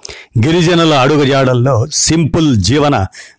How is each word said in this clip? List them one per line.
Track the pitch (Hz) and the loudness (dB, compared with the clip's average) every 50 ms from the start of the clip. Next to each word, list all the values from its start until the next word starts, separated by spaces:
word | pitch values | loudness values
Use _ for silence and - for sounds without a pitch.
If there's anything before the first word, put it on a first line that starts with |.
| - - - - - - - 117 110 | -20 -18 -18 -18 -16 -8 -4 -2 0
గిరిజనుల | 147 165 180 170 156 180 170 165 165 156 | 0 2 2 2 2 2 2 2 2 2
అడుగుజాడల్లో | 139 127 139 151 147 147 131 139 135 135 127 127 123 120 139 139 110 113 - - | 2 2 2 2 0 0 0 0 0 0 0 0 0 0 0 0 -2 -2 -4 -4
సింపుల్ | - - - 156 165 170 135 - 175 165 151 131 | -2 -2 0 0 0 0 0 0 0 0 2 2
జీవన | 107 92 87 120 151 143 147 143 117 95 - - - - - - | 0 0 0 0 0 2 2 0 0 -2 -4 -8 -14 -20 -20 -14